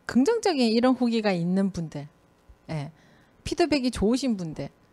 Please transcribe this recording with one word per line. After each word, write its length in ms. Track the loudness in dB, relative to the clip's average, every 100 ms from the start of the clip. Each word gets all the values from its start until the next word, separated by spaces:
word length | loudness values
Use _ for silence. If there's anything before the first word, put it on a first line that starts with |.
| -2
긍정적인 640 | 2 4 2 0 2 2
이런 220 | 4 2
후기가 380 | 2 0 0 0
있는 380 | 0 0 0 0
분들, 360 | -4 -8 -10 -14 -18 _ _ -20 -20 -10
예, 200 | -8 -8 -14 _ -20 _ _
피드백이 460 | -6 -2 0 2 0
좋으신 460 | 0 0 0 0 -4
분들, 320 | -6 -8 -12 -14 _